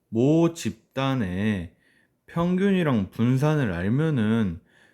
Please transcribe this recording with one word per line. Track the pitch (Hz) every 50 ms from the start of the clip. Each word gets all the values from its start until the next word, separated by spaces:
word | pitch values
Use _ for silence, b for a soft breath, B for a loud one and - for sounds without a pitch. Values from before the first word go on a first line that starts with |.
| _ -
모 | - 113 123 143 156 165 170 170 165
집단의 | - - 113 - - _ _ - 135 135 135 135 127 107 90 90 95 104 110 104 92 85 85 b b b b b b b b b _ _
평균이랑 | - - 170 175 180 180 180 196 202 190 185 170 151 127 110 95 90
분산을 | - - 113 123 131 131 147 151 156 151 135 104 85
알면은 | 85 87 101 120 139 160 160 151 123 107 107 113 117 110 92 82 85 b b b b b b